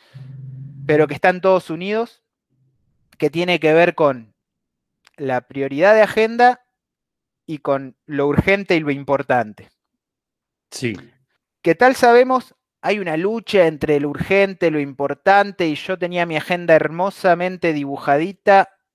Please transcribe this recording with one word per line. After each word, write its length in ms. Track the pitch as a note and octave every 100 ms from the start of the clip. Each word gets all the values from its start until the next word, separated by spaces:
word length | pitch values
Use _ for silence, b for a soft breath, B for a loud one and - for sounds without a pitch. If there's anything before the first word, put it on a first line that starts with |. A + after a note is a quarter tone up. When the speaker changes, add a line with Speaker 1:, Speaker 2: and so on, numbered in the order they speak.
| B B B B - - - - -
Speaker 1:
pero 220 | D3+ D3+
que 60 |
están 260 | C#3 F#3 F3+
todos 300 | F#3+ F#3+ -
unidos, 540 | E3 F#3 G#3+ A#3 _ _ _ _ _ _ _ _ _ _ -
que 120 | D3+
tiene 300 | D#3+ F3+ E3+
que 140 | D#3
ver 220 | D#3+ F3 -
con 380 | D3+ B2+ A2 _ _ _ _ _ _ _ _ -
la 260 | C#3 B2+
prioridad 540 | - C#3 C3+ C#3 F#3 A3
de 60 |
agenda 640 | G3+ A3 A3 A#3 B3 B3 _ _ _ _ _ _ _ _ -
y 140 | D#3
con 360 | - C#3 C3+ - -
lo 220 | C#3+ C#3+
urgente 480 | C#3+ F#3+ G3 F#3+ F3
y 40 |
lo 100 | D3+
importante. 800 | C#3 C#3 C#3 - B2+ A2 G2+ - _ _ _ _ _ _ _ _ _ _
Speaker 2:
Sí. 260 | - B2 F#2 - _ _ _ _ _
Speaker 1:
Que 140 | E3+ E3
tal 200 | B3 C4
sabemos, 600 | B3 A#3+ B3+ B3+ - _ _ _
hay 180 | E3+ G#3
una 160 | F3+ D#3+
lucha 520 | F#3+ A3+ G#3 G3+ E3
entre 340 | D3+ D#3 D3
lo 80 | D3
urgente, 600 | C#3+ - G3 G3 F#3 E3+
lo 80 | D3+
importante, 880 | C#3 C3+ C#3+ - - G3 G3+ - E3+
y 80 | D3
yo 220 | - F#3
tenía 280 | F3 F3 E3+
mi 100 | D#3
agenda 400 | - F3+ F3 D#3+
hermosamente 960 | D3 E3 F#3+ - F#3+ E3+ F3+ F3+ E3+
dibujadita 1000 | D3+ C#3 C#3 - C#3+ F3 F#3+ - G3 F#3+ _ _